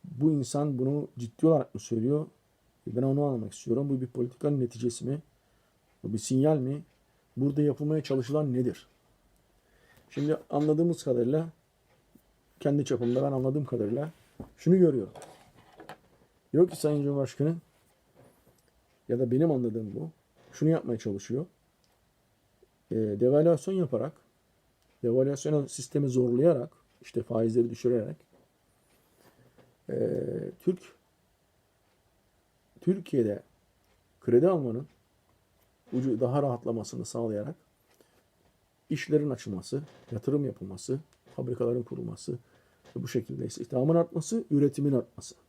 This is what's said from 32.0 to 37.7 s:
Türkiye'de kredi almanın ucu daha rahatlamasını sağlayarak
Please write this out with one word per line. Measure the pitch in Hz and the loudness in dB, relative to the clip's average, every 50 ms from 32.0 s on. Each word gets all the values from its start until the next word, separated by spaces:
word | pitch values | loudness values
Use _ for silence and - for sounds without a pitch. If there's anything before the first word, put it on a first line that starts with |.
| _ _ _ _ _ _ _ _ _ _ _ _ _ _ _ - | _ _ _ _ _ _ _ _ _ _ _ _ _ _ _ -4
Türkiye'de | - 170 190 196 170 - - 135 113 104 101 - - _ _ _ _ _ _ _ _ _ _ _ _ _ _ _ | 0 0 0 0 -2 -2 0 0 2 2 0 -4 -8 _ _ _ _ _ _ _ _ _ _ _ _ _ _ _
kredi | - - 120 123 147 185 | 0 4 4 6 6 6
almanın | 190 165 139 120 110 120 147 - _ _ _ _ _ _ _ _ _ _ _ _ _ _ _ _ _ _ _ - | 4 2 0 -2 -4 -6 -8 -12 _ _ _ _ _ _ _ _ _ _ _ _ _ _ _ _ _ _ _ -6
ucu | - 127 127 135 117 110 | -4 -2 0 0 0 0
daha | 131 120 127 147 | 0 0 2 0
rahatlamasını | 143 135 123 120 120 117 117 113 107 - - 123 113 | 0 0 -2 -4 -4 -4 -4 -4 -6 -8 -10 -10 -10
sağlayarak | - - 120 117 110 107 104 104 131 170 _ _ _ | -8 -6 -4 -4 -2 -4 -4 -6 -8 -10 _ _ _